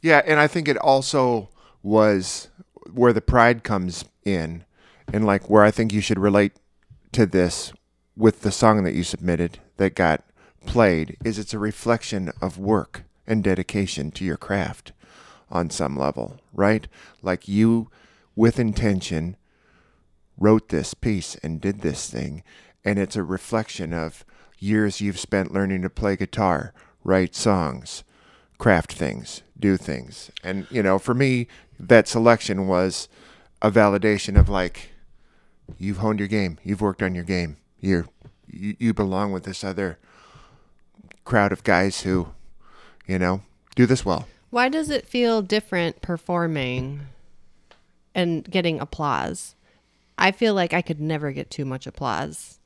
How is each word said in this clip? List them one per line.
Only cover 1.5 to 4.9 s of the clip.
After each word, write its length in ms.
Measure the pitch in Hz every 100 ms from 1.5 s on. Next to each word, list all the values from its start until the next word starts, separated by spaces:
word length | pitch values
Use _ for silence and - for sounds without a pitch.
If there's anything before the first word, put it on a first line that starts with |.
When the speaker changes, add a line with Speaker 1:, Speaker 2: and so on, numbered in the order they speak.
| _ _ _
Speaker 1:
was 640 | 98 107 107 101 92 - - _ - - -
where 200 | 95 123
the 80 | 110
pride 420 | - 127 117 120
comes 420 | - 104 90 85 - _
in, 400 | - 95 80 82 - _ _